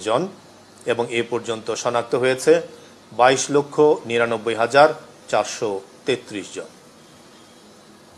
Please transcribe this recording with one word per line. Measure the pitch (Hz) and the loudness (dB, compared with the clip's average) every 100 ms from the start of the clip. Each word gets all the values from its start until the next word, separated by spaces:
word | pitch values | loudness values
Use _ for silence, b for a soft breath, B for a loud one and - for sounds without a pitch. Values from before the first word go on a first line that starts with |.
| 98 | -2
জন | 120 190 - - - - - - | -2 -2 -10 -20 -20 -20 -12 -6
এবং | 113 117 117 | -4 -2 -4
এ | 117 | -4
পর্যন্ত | 120 110 113 101 110 | -6 -6 -8 -6 -6
শনাক্ত | 127 120 117 135 | -2 -4 -2 -2
হয়েছে | 131 127 156 165 - B B B - - | 0 0 2 2 0 B B B -14 2
বাইশ | 127 135 - 143 | 4 4 0 0
লক্ষ | 143 - 151 156 113 | 0 2 4 4 0
নিরানব্বই | 117 117 113 107 107 | -2 0 -2 -4 -2
হাজার | 120 139 151 156 - - - | 2 6 6 4 -12 -20 -4
চারশো | 113 104 - 113 98 - - - | -2 -2 -4 -6 -6 -10 -10 -4
তেত্রিশ | 123 - 104 90 92 | -4 -6 -12 -12 -14
জন। | 80 - - - - - - - - - - - - - - | -16 -20 -20 -20 -20 -20 -20 -20 -20 -20 -20 -20 -20 -20 -20